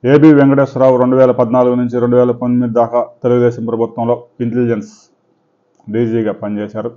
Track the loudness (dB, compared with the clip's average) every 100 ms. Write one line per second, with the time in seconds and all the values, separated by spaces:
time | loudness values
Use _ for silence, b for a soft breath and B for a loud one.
0 | 2 4 6 6 4 2 0 2 2 2
1 | 2 2 2 2 0 2 0 0 -2 -2
2 | 0 2 0 -2 -2 -2 -2 -2 0 -2
3 | -6 _ -2 2 0 -2 -8 -4 -6 -4
4 | -4 -4 -6 _ -6 -4 -2 -4 -8 _
5 | _ _ _ _ _ _ _ _ -8 -4
6 | -2 -2 -4 -6 -8 -8 -8 -10 -12